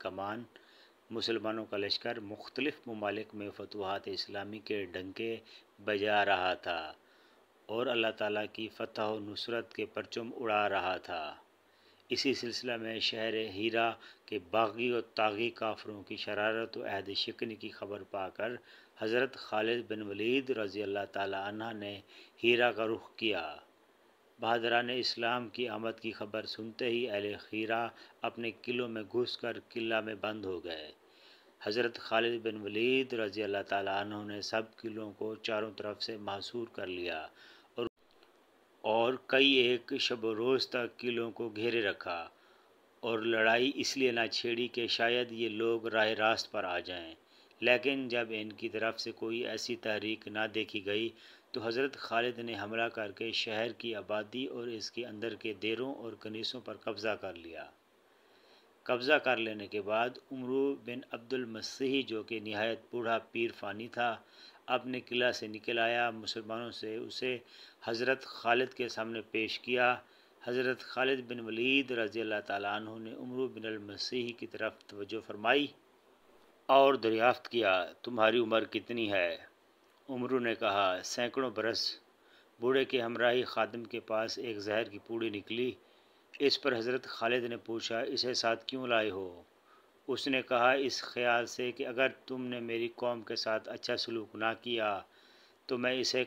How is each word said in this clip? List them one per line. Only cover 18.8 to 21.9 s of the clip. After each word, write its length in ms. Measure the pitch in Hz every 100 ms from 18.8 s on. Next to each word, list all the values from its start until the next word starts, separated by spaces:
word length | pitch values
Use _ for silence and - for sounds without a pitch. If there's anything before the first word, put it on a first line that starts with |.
| - -
हज़रत 340 | 110 120 131 -
खालिद 460 | - 107 110 120 104
बिन 120 | 110
वलीद 460 | 104 98 110 135 131
रज़ी 300 | 117 104 98
अल्लाह 240 | 101 101 98
ताला 300 | 98 98 98 98
अन्हा 240 | 107 113
ने 180 | 107 101